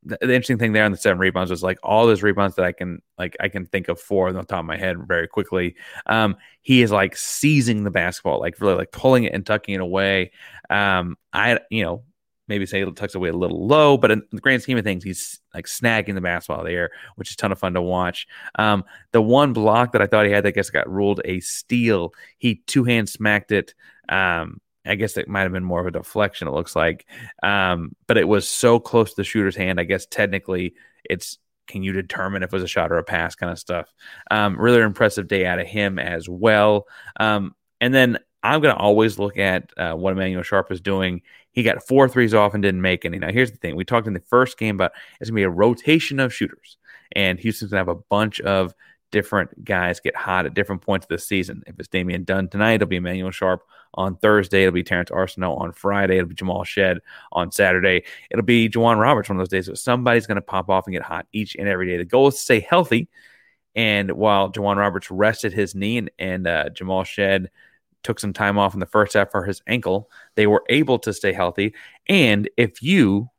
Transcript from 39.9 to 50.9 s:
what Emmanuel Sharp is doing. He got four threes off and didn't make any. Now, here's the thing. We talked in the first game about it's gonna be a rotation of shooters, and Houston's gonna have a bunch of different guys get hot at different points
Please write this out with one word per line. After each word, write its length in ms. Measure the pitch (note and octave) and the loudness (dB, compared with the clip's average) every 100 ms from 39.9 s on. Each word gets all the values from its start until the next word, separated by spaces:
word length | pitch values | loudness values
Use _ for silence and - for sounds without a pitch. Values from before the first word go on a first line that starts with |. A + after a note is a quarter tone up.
what 180 | E2 F#2+ | -2 -2
Emmanuel 320 | F#2+ F#2+ F#2 | -2 -2 -4
Sharp 260 | F2+ G2 - | -2 -2 0
is 100 | F#2 | -6
doing. 420 | F#2+ F#2+ F#2 F2+ _ - _ | -4 -2 -2 -4 _ -20 _
He 140 | - | -2
got 200 | A2+ - | 0 0
four 240 | - C3 C3 | 2 4 6
threes 240 | B2+ A#2 | 4 4
off 220 | A2 G#2 | 4 4
and 80 | G#2 | 2
didn't 200 | G2 F#2 | 0 0
make 220 | F#2 F2+ | 0 -2
any. 140 | E2+ F2+ | -4 -6
Now, 140 | E2+ | -4
here's 180 | G#2+ B2+ | 0 0
the 60 | - | -2
thing. 180 | F2 | -8
We 100 | D#2+ | -8
talked 220 | F#2 A#2+ A2 | -2 -2 -2
in 60 | |
the 80 | F#2 | -8
first 360 | _ A#2+ B2+ - | _ 2 2 -2
game 200 | A2 G2 | -4 0
about 160 | F#2 - - _ | -2 -2 -20 _
it's 100 | A2 | -6
gonna 60 | A2+ | -2
be 60 | |
a 80 | F#2+ | 0
rotation 720 | F2 G#2+ A#2+ - D#3+ - C#3 | 2 2 2 2 0 0 -2
of 120 | C3 | -4
shooters, 440 | - G#2 - _ _ _ - _ | -2 -6 -6 _ _ _ -20 _
and 300 | - G2 F2+ | -2 0 0
Houston's 320 | A2+ G#2+ G#2 | -4 -6 -4
gonna 80 | G2 | -2
have 80 | F2+ | -2
a 80 | F2 | -4
bunch 440 | - G2+ G#2+ - | -2 0 0 -2
of 300 | - F#2+ F#2 - _ _ _ | -2 0 -2 -6 _ _ _
different 540 | G#2 G2 G#2 F2 - | -4 0 -2 -2 -8
guys 340 | - F#2+ F2+ F2+ | -4 -2 0 -2
get 160 | - | -6
hot 320 | - - F#2 D#2 | -6 -2 -2 -2
at 80 | |
different 280 | - G2+ F#2+ | -2 -4 -4
points 240 | - | -2